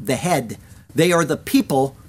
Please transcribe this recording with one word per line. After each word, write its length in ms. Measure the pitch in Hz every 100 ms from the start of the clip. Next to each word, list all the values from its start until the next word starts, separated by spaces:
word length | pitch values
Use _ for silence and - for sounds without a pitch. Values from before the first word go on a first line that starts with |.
the 140 | - -
head. 420 | 180 156 113 - - - -
They 180 | - 175
are 140 | 170 160
the 120 | 143
people 600 | - 269 - 139 135 -